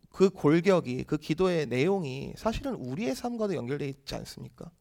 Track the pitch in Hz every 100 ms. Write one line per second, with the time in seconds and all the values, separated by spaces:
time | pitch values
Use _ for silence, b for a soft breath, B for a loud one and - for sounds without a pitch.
0 | - - 190 190 147 165 185 180 131 127
1 | - 151 - 156 185 170 123 123 160 196
2 | 147 131 - - 220 226 277 214 127 143
3 | 240 262 247 240 214 156 120 143 143 131
4 | - 117 - - 131 - - -